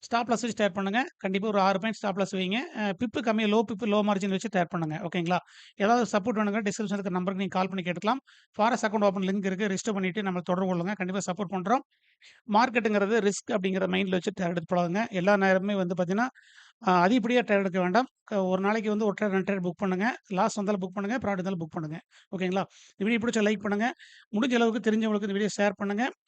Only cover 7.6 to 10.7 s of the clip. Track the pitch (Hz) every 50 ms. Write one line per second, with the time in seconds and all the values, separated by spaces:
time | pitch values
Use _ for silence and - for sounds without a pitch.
7.6 | 190 190 180 190 170 175 175 175 175 208 240 269 _ _ - _ _ _ _ -
8.6 | 208 226 247 226 - 220 196 220 208 202 185 202 190 185 190 208 185 196 185 180
9.6 | 220 208 190 180 - - 214 196 190 185 170 220 208 196 180 180 175 - 180 180
10.6 | 190 185